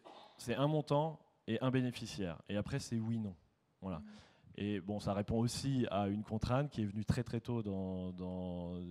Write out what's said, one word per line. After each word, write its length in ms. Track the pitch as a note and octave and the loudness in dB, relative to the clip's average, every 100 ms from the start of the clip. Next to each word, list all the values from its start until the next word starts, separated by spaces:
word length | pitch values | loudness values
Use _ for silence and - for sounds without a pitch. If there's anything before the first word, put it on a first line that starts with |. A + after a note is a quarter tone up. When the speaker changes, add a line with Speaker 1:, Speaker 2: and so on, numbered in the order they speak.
| - - - - | -12 -20 -20 -10
Speaker 1:
c'est 160 | B2 | -2
un 140 | A2+ D3 | 2 4
montant 500 | D#3 - D3 D#3+ - _ _ - | 4 4 4 2 -2 _ _ -2
et 120 | A2 | 2
un 120 | C3 | 4
bénéficiaire. 680 | C3 B2+ - A2 - F2+ - - | 4 2 -2 -6 -2 -2 -2 -2
Et 80 | G#2 | -2
après, 220 | - C3+ | 0 -2
c'est 220 | - A#2 | 0 -2
oui, 180 | A2 A2+ | 0 0
non. 160 | G#2 F2 _ _ _ - | -2 -6 _ _ _ -10
Voilà. 180 | F#2+ D#2 | -6 -6
Speaker 2:
Mhm. 80 | - - - - - - | -8 -16 -20 -20 -12 -4
Speaker 1:
Et 240 | G2+ G2+ | 0 0
bon, 200 | F#2 G#2 | -2 -2
ça 140 | G#2+ | 0
répond 240 | G2 G#2 A2+ | 0 2 2
aussi 480 | A#2+ - C#3 C3 A#2 | 2 0 0 2 2
à 180 | G2 G2+ | 4 2
une 140 | G#2 | 2
contrainte 480 | G#2 G#2+ - B2+ C#3+ | -2 -2 2 2 2
qui 120 | - | 0
est 20 | |
venue 220 | G#2 G#2+ G2+ | -2 0 0
très, 180 | - | 0
très 160 | A#2 A#2 | 0 -2
tôt 220 | - A#2 | -2 -2
dans, 500 | G#2 F#2+ F#2+ F#2 F#2 | 0 -2 -2 -2 -4
dans, 640 | F2+ F2+ F2+ F2+ F2 F2 F2+ F2+ | -4 -4 -4 -4 -4 -4 -6 -8